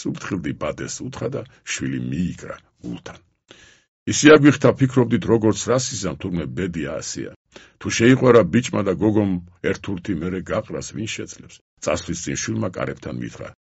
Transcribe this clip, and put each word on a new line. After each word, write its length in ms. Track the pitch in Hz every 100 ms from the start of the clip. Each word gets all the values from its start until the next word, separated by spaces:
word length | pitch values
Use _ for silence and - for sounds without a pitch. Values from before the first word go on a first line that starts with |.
უფრთხილდი 500 | 143 - - 92 73
ბადეს“, 480 | - 76 69 64 -
უთხრა 280 | 127 - -
და 140 | 69 - _
შვილი 400 | - - 67 65
მიიკრა 560 | 62 71 87 87 - - _ _
გულთან. 440 | - - - 92 _ _ _ - - _ _ _ -
ისე 200 | 107 143
აგვიხთა, 400 | 151 143 143 123
ფიქრობდით, 520 | - 135 131 117 117
როგორც 340 | 87 113 110 95
რას 220 | 104 127 -
იზამ, 280 | 101 92 71
თურმე 280 | 95 87 71
ბედი 380 | 64 92 82 71
ასია. 420 | 73 - - 52 - _ - - _
თუ 120 | -
შეიყვარა 540 | - 117 127 127 117
ბიჭმა 380 | 87 117 123 107
და 100 | 98
გოგომ 380 | 90 107 104 101 90 87 _
ერთურთი, 520 | 80 98 - 95 107
მერე 240 | 82 90 92
გაყრას 460 | 85 110 - - -
ვინ 180 | - 110
შეძლებს? 480 | - - - - - _ _
წასვლის 440 | - 82 - 85
წინ 160 | - 69
შვილმა 320 | - 110 104
კარებთან 480 | - - - - 62
მითხრა, 320 | 58 - - -